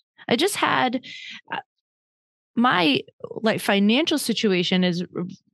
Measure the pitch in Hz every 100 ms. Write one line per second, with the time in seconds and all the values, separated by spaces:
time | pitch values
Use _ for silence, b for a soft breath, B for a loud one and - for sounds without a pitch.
0 | _ B - 233 359 - - 277 262 247
1 | B B B B - - - _ _ _
2 | _ _ _ _ _ - 247 311 165 131
3 | - _ - - 220 190 - 202 202 233
4 | 330 294 - 220 220 180 180 185 180 170
5 | 180 - 180 - _